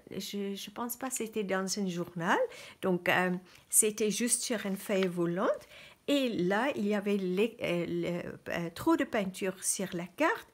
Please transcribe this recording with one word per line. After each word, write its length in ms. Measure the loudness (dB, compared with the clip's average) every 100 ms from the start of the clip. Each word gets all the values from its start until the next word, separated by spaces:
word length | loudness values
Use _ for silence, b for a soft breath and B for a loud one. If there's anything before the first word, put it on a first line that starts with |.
| -10
je, 440 | -8 -6 -6 -4
je 160 | -6 -8
pense 260 | -8 -8 -6
pas 120 | -6
que 60 |
c'était 300 | -4 -4 -2
dans 220 | 0 0 0 -2
un 100 | -2
journal, 500 | -2 -6 -4 2 2 2 B B B
donc, 260 | 0 2 4
euh, 220 | 4 4 0 B B B
c'était 400 | 4 4 2 0
juste 320 | 2 0 0
sur 240 | 0 -2 -2
une 100 | -4
feuille 300 | 0 2 2
volante. 600 | 2 0 2 0 0 -4 B B B 0
Et 200 | 2 2
là, 420 | 0 2 2 0 0
il 100 | 0
y 80 |
avait 220 | 0 2 0
les, 400 | 2 2 0 0
euh, 240 | -2 0 0
le, 640 | 0 0 -2 -6 -10 -4
euh, 180 | -4 -4
trop 220 | 0 2 2
de 80 |
peinture 500 | 2 0 -2 -2 -4 -2
sur 260 | -4 -2 -2
la 120 | -4 -8
carte 420 | 0 0 0 -6